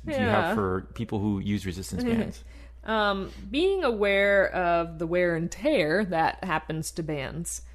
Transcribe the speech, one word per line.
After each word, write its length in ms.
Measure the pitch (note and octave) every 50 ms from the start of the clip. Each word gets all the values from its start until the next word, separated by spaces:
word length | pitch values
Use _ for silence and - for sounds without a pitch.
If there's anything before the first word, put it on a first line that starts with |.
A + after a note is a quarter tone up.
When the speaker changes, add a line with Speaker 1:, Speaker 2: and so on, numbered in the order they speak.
| -
Speaker 1:
do 60 | D#4+
you 60 | D4 C4
have 300 | B3+ A#3 G#3+ G#2+ - E3+
Speaker 2:
Yeah. 40 | G#3+
Speaker 1:
for 260 | A3 G2 F#2 F#2 F#2+ - - -
people 240 | - A2+ - A2+ G2+
who 200 | G2+ G#2+ G2+ F#2+
use 260 | G2 G2+ G#2 G2+ G2
resistance 380 | F#2+ F2 F#2+ F#2+ - - - B3
Speaker 2:
<laughs> 80 | A#3+
Speaker 1:
bands? 320 | A3+ A3+ - - - - - - - - - - - - -
Speaker 2:
Um, 480 | - A3 G#3+ G#3 G3+ G3 G3 F#3+ - - - F#3+ G3
being 340 | A3 D4 F4+ F#4+ G4 F#4+ E4
aware 680 | B3 A#3 G3+ G#3 G3+ G3 G3 G3+ G3+ G3+ G3 F#3+ - -
of 460 | F3+ F3+ E3+ E3+ E3+ E3+ E3 E3 D#3+
the 80 | F3
wear 280 | D#3+ F3 F3+ F3+ F3 E3+
and 140 | D#3+ E3+ F3+
tear 560 | - - A#3 D4+ D#4 G#3+ D#3+ D3+ E3 G3+ A3
that 380 | F3+ F3 D#3+ D#3+ - - - -
happens 480 | F#3 D#3 D#3 - - D#3+ D#3+ D#3+ -
to 100 | - - D#3+
bands. 600 | D3+ D3+ C#3+ C3 - - D#3 F3 - - - - -